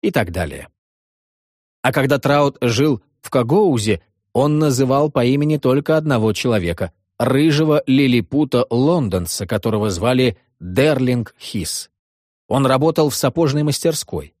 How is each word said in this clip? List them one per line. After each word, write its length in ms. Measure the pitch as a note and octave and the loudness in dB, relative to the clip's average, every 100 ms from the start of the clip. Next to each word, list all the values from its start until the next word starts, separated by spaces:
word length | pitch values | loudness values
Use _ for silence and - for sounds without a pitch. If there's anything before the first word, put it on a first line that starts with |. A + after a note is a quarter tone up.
И 80 | G#3+ | -2
так 200 | C#3 F2 | -2 -2
далее. 380 | E2+ E2 D2 - _ _ _ _ _ _ _ _ _ _ _ | -4 -6 -8 -18 _ _ _ _ _ _ _ _ _ _ _
А 100 | C3 | -2
когда 260 | B2+ C3+ C#3+ | 0 0 0
Траут 380 | - C#3+ C#3+ - | 2 2 2 0
жил 420 | B2 A2+ D3+ B2 _ _ | -2 0 0 0 _ _
в 100 | - | -4
Кагоузе, 720 | C3+ A#2 F3 G#3 B2+ G#2+ G2 _ _ _ | -2 2 2 4 2 0 -4 _ _ _
он 260 | A#2+ C#3+ D3+ | 0 2 2
называл 520 | D3+ B2+ C3 C3+ D3+ | 0 0 0 2 0
по 140 | C#3 | 0
имени 340 | B2 C#3 D3 D3+ | 0 0 0 0
только 380 | - C3+ C#3 D#3+ | 0 0 2 0
одного 360 | D#3 B2+ A2 | 2 0 0
человека — 600 | G#2 B2+ A2+ E2+ E2+ F#2 _ _ _ | 0 -2 0 -2 -4 -8 _ _ _
рыжего 640 | A#2 C3+ D#3+ D3 D#3 D3 - | 0 2 2 2 2 0 2
лилипута 800 | C3 C#3 B2 - C#3 D3 B2 - | 2 4 2 0 -2 0 0 0
лондонца, 760 | A#2 C#3 F3 A#2+ F#2 E2+ - F#2+ | 0 0 0 -2 -4 -6 -8 -6
которого 440 | G#2+ A2+ G#2+ G#2+ | -4 -2 -2 -2
звали 480 | F2 A2 B2+ B2+ - _ _ | -2 0 2 0 -2 _ _
Дерлинг 760 | F2 F#2 D3 C#3 B2+ B2 A2 _ | -6 0 2 2 0 -2 -4 _
Хис. 520 | - G#2+ E2+ - - _ _ _ _ _ _ | -10 -8 -6 -8 -12 _ _ _ _ _ _
Он 180 | C3+ C3+ | 0 2
работал 420 | C3 D#3 D#3+ D3+ | 2 2 2 0
в 80 | - | 0
сапожной 460 | C#3 D3+ D#3+ D3 | -2 0 0 0
мастерской. 720 | D3+ C#3+ E3+ D#3 - E2 D2 _ | -2 0 -2 -2 -6 -10 -10 _